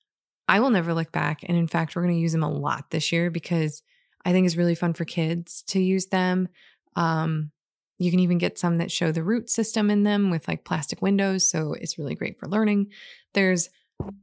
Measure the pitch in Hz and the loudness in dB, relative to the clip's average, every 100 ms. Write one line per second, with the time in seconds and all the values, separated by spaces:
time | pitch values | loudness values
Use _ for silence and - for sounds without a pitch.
0 | _ _ _ _ - 196 262 196 165 165 | _ _ _ _ 0 2 4 2 2 -2
1 | 165 160 151 156 - 175 165 165 165 170 | -2 -2 -2 -4 -2 0 2 0 -2 -2
2 | 175 170 165 160 156 147 139 135 - 160 | 0 0 0 0 -2 -2 -2 -4 -4 -4
3 | - 170 175 160 - 170 156 - _ _ | -2 0 0 -4 -2 -2 -2 -4 _ _
4 | _ _ 180 185 180 165 175 165 170 165 | _ _ 2 4 4 2 0 2 -2 -2
5 | 165 170 160 170 170 - - 190 185 190 | -4 -2 -2 -2 -4 -8 -2 0 2 0
6 | - 190 180 185 185 _ - _ _ - | 0 0 2 0 -2 _ -20 _ _ -2
7 | 165 160 160 156 151 _ _ _ _ - | 0 0 0 -2 -4 _ _ _ _ -2
8 | 180 180 180 175 175 - 175 165 170 - | 2 2 2 2 0 0 0 0 -2 0
9 | 165 160 165 240 - - 220 220 208 208 | 0 0 0 -2 -2 -2 0 0 2 4
10 | 208 202 196 165 - 165 - 165 - 180 | 2 2 2 0 -2 -6 -2 -4 -4 -2
11 | 190 196 196 190 - 160 151 156 165 - | 0 2 2 0 0 0 -4 -6 -8 -8
12 | 143 - - - - 208 214 202 202 - | -6 -6 -8 -8 -4 0 2 2 0 -6
13 | - - _ 202 190 180 - _ _ - | -20 -20 _ 0 2 2 -2 _ _ -10
14 | 196 202 | -10 -10